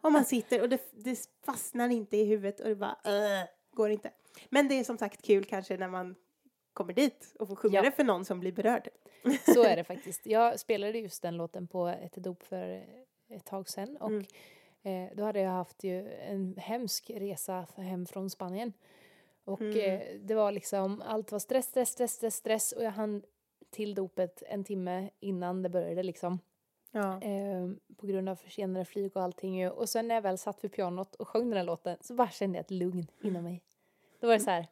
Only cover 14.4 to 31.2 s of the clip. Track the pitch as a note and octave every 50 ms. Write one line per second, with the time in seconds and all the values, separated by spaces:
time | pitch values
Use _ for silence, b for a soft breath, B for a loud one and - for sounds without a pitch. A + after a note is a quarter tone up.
14.4 | B B B B B B B B _ G3 F#3+ F#3 F3+ F#3+ - G3+ G#3 G#3+ G#3 G#3
15.4 | F#3+ F#3+ F#3 F#3 F3 - - _ - F#3+ F3+ F3+ F#3+ - - - - - G3+ G3
16.4 | F#3+ F#3 F#3+ F#3+ E3+ - A3 A#3+ B3+ G3+ - - - - A#3 G#3+ F#3+ G3+ F#3+ -
17.4 | - - F#3+ F#3 F3 - - - F#3+ F#3 F#3 F3+ F3+ F3 - F#3+ F#3+ G3 F#3 _
18.4 | G3 F3+ F3+ G3 A#3 A#3+ G3 b b b b b b b b b b b b b
19.4 | b - G3 G3 A3 G#3+ G#3+ A3 G#3 G3 F#3+ G3 - - - G#3 G3+ G3 A3 A3
20.4 | G#3+ G3+ G3+ G3+ - - - G3 F#3+ F#3+ G3+ G#3+ - - A3 G#3+ A3 - G#3+ G#3
21.4 | - - - C4 B3 - - C4 B3 A3+ - - B3 A#3 - - - A3+ A3 -
22.4 | - A3 A3 A3 G#3+ - - A3+ A#3 A3 G3+ G#3 G#3+ G#3+ G#3 G3+ G#3 - _ _
23.4 | _ _ _ _ - _ - - G#3+ G#3 G3+ G3 F#3+ F#3 _ - F#3 F3+ F3+ -
24.4 | - - - G3+ G3 - G#3 F#3+ F#3 F3+ F3+ F3+ F#3+ G3+ _ _ - G3 F#3+ F3+
25.4 | F3+ F3 F3+ F#3+ F#3 F3+ F3 F3+ E3+ E3 E3+ F3 F#3 F#3 E3+ - - F3 F3+ F3+
26.4 | - _ _ _ _ _ _ _ _ - _ A3+ G3+ G3 F#3+ F#3+ G3 G#3 G3+ G3
27.4 | G3+ G3+ G3 F#3 F3+ F3+ G3 - _ _ - _ - G3 G3 F#3+ F#3+ F#3+ F#3+ F3
28.4 | - - - - G3 F#3+ F#3 F#3 F#3 - - - G3 G3 - G3 F#3 F3+ F3+ -
29.4 | - F#3+ F#3 F#3 F#3 F3+ - - A#3 G#3+ - A#3 A3+ A#3 A#3 A3+ G#3 G3 F#3 F#3
30.4 | - - G3+ - - G3+ - - G3+ F3+ F3 F3+ F#3+ - - -